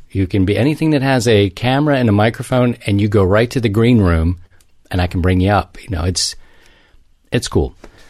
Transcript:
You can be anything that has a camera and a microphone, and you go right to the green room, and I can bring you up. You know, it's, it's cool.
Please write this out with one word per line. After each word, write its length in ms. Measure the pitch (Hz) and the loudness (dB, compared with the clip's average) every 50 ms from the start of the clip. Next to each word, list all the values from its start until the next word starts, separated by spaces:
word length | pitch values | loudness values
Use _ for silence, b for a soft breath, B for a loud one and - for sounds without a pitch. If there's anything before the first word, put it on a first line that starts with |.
| - - | -14 -10
You 160 | - 98 98 87 | -4 -4 -4 -2
can 180 | - 101 92 | 0 -2 0
be 100 | 92 101 - | 0 0 0
anything 340 | 117 147 156 131 156 160 | 0 -2 -2 -2 -2 0
that 100 | 156 143 | 0 0
has 260 | 131 139 135 127 110 123 | 0 0 0 0 2 2
a 220 | 113 104 101 98 | 2 2 2 0
camera 480 | - - - 123 131 139 151 151 143 131 | -2 -4 -4 -2 0 0 0 0 0 2
and 100 | 123 113 | 2 2
a 60 | 101 | 2
microphone, 640 | 101 104 117 117 - 127 - 131 127 123 120 117 - - | 2 2 0 -2 -4 -8 -4 -2 0 0 0 -2 -4 -4
and 160 | - 101 101 | -2 -2 0
you 80 | 104 107 | 0 2
go 140 | 104 107 95 | 2 2 2
right 260 | 87 98 107 120 123 | 4 2 2 0 0
to 80 | - 135 | -2 -2
the 80 | 113 117 | -2 0
green 300 | 101 110 113 120 127 113 | 0 2 2 4 4 4
room, 400 | 101 87 85 80 80 85 90 - b b b b b _ _ _ _ - | 4 4 2 2 2 0 -2 -4 b b b b b _ _ _ _ -8
and 100 | - 92 | -4 -2
I 60 | 90 90 | -2 -2
can 140 | - 92 | -2 -2
bring 200 | 85 92 92 90 | 0 0 2 2
you 80 | 90 98 | 2 2
up. 300 | 104 95 90 - - - - | 2 0 0 -2 -10 -20 -12
You 60 | - | -10
know, 140 | 98 82 87 | -8 -6 -4
it's, 320 | 87 82 - - - - b b b b b b b b b b b b b b _ _ _ _ - - | -4 -4 -4 -6 -6 -8 b b b b b b b b b b b b b b _ _ _ _ -6 -4
it's 140 | - - - | -4 -4 -2
cool. 260 | - 98 73 65 - _ B B B B B | -2 -2 -2 -2 -6 _ B B B B B